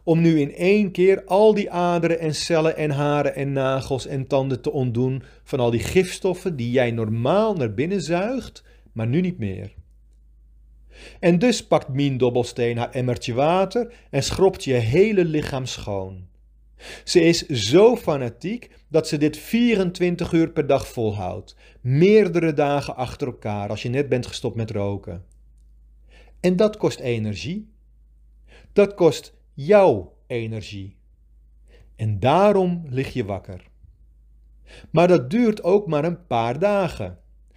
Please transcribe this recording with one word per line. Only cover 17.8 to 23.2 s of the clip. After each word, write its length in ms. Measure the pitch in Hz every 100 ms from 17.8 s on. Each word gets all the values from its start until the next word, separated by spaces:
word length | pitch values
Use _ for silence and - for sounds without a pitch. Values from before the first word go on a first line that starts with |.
| 226 233
fanatiek 760 | - 143 120 - 170 240 - _ -
dat 200 | 156 -
ze 80 | 156
dit 200 | 151 -
vierentwintig 960 | - 226 240 208 180 180 175 175 170
uur 180 | 170 160
per 160 | 160 135
dag 220 | 139 -
volhoudt, 680 | - 110 101 90 95 - - - -
meerdere 720 | 123 135 185 214 196 170 165
dagen 440 | 147 143 143 127 -
achter 300 | 123 -